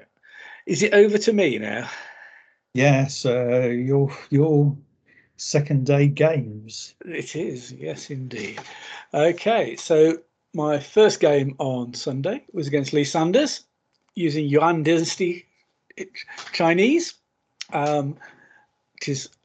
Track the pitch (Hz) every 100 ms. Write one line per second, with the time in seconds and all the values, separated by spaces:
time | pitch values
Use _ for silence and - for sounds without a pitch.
0 | - _ _ - - - - 151 208 202
1 | 208 208 220 208 165 113 107 110 - -
2 | - - - - _ _ _ 123 143 135
3 | 143 - 131 123 120 127 123 120 127 139
4 | 139 - - 139 156 147 147 - _ _
5 | _ _ _ - - 151 143 139 127 143
6 | 143 - 156 156 113 107 110 - - -
7 | 185 147 - 151 196 123 123 131 151 -
8 | - 135 127 117 101 104 - - - -
9 | - 147 160 170 208 226 131 - - 156
10 | 160 160 - _ _ 165 151 143 139 214
11 | 214 - 160 143 139 135 139 127 120 120
12 | 151 135 165 277 - 175 139 143 135 151
13 | 139 165 165 233 294 - _ _ _ _
14 | _ - 165 151 143 147 160 165 151 165
15 | 160 - 180 175 - _ _ _ _ -
16 | - - - - - - 165 175 226 330
17 | 339 - _ _ _ - - 147 147 147
18 | 139 147 - - _ _ _ _ _ -
19 | - 135 - _